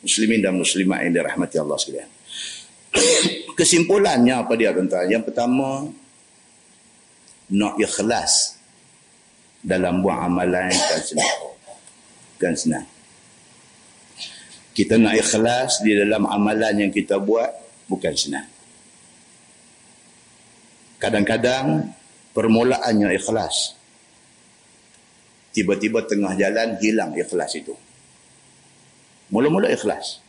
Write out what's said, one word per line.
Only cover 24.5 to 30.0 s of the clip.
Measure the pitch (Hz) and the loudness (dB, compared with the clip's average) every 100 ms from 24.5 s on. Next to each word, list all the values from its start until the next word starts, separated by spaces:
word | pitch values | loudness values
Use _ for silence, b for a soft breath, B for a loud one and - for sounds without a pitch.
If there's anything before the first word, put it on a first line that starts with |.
| _ _ _ _ _ _ _ _ _ _ | _ _ _ _ _ _ _ _ _ _
Tiba-tiba | - 95 98 107 113 - | -2 0 0 0 -2 -2
tengah | 101 98 92 | -2 -2 0
jalan | 98 107 117 95 | 0 0 -2 -2
hilang | 107 110 85 78 | 0 0 -2 -6
ikhlas | - 87 73 80 | -4 -4 -4 -8
itu. | - - - _ _ _ _ _ _ _ _ _ _ _ _ _ _ | -12 -18 -20 _ _ _ _ _ _ _ _ _ _ _ _ _ _
Mula-mula | 98 143 180 - | 0 2 2 0
ikhlas. | 135 104 - | 0 -2 -4